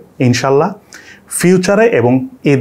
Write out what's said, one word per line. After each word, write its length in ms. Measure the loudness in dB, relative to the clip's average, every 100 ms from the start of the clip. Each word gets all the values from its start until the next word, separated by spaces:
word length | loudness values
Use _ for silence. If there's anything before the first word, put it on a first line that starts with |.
| -6 -2 0
ইনশাল্লাহ 400 | 0 0 0 0 -6 _ -20 -20 -20 -14 -4
ফিউচারে 480 | 0 0 0 0 2 0
এবং 140 | 0 0 -4 -6 -2
ঈদ 80 | 0